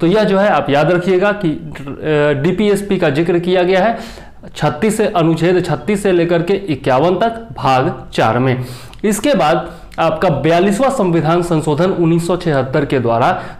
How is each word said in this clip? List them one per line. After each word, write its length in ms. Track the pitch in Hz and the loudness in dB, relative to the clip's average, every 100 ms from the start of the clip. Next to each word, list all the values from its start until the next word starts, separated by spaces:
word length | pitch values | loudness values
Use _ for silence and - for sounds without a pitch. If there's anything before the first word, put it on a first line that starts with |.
तो 60 | 170 | 0
यह 160 | 214 | 2
जो 140 | 196 190 | 2 2
है 120 | 208 | 2
आप 200 | 156 143 | 2 2
याद 220 | 139 156 | 2 2
रखिएगा 400 | 175 180 180 202 | 2 2 2 2
कि, 180 | 202 165 | 0 -2
अ, 920 | 151 151 143 139 - 156 151 147 139 | -4 -8 -12 -12 -8 -2 2 2 0
डीपीएसपी 540 | 160 185 208 196 - 190 | -2 0 2 0 0 0
का 120 | 165 | 0
जिक्र 300 | 143 170 175 | 0 0 0
किया 240 | 175 185 | 2 2
गया 160 | 175 190 | 2 2
है 180 | 175 175 - - - - - - | 0 -2 -8 -16 -20 -20 -18 -4
छत्तीस 420 | 151 - 214 208 | -2 0 0 0
से, 100 | 208 | 0
अनुच्छेद 580 | 175 165 160 170 185 175 | 2 2 2 2 2 0
छत्तीस 380 | 147 - 202 | -4 -2 -2
से 80 | 202 | 0
लेकर 300 | 180 170 170 | 2 2 0
के 120 | 165 | 0
इक्यावन 640 | 196 - 139 135 131 170 185 | -2 -2 -4 0 2 2 2
तक 320 | 226 - - - | 0 -2 -10 -4
भाग 500 | 131 131 156 - - | 0 2 0 -4 -6
चार 260 | - 113 120 | 0 0 2
में। 260 | 131 127 123 - - - | 0 0 -4 -12 -16 -6
इसके 300 | 202 208 294 | -2 0 0
बाद 380 | 226 151 165 - - - - | 2 2 0 -2 -12 -12 -2
आपका 300 | 165 160 185 | -2 0 0
बयालीसवां 600 | 131 151 170 196 196 269 | 0 2 2 2 2 0
संविधान 520 | - 185 165 156 175 | 0 0 0 2 0
संशोधन 480 | 170 160 151 147 185 | 0 -2 0 0 0
उन्नीस 380 | 175 165 170 170 | 2 2 2 0
सौ 100 | 175 | -2
छिहत्तर 480 | 170 139 127 151 143 | 0 0 0 -2 0
के 140 | 139 | 0
द्वारा 420 | 117 117 143 185 - - | 0 2 2 0 -6 -8